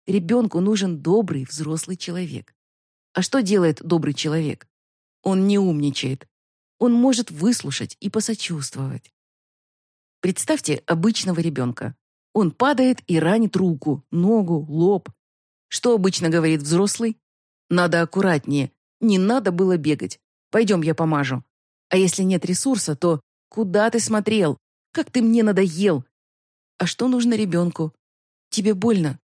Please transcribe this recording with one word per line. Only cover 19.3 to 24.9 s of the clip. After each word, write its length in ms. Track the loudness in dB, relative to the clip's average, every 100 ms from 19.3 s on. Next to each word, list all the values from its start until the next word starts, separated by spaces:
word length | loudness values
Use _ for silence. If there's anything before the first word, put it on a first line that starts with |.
| 0 0
было 260 | 0 2 2
бегать. 420 | 0 -2 -4 -12 _ _ _
Пойдём, 300 | 0 2 2
я 120 | 0
помажу. 500 | 0 0 0 -2 -6 -10 _ _ _ -2
А 80 | 2
если 260 | 2 2
нет 220 | 0 0
ресурса, 500 | -2 -2 0 -2 -2
то: 260 | -2 0 0 -4 _ _
'Куда 400 | -6 0 2 2
ты 100 | 0
смотрел? 580 | 0 -2 0 2 2 -2 _ _ _